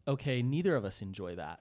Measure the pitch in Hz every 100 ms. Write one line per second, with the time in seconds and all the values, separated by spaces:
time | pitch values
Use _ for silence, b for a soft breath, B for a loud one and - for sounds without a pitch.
0 | - 139 147 127 120 147 185 147 101 -
1 | 98 95 92 87 76 82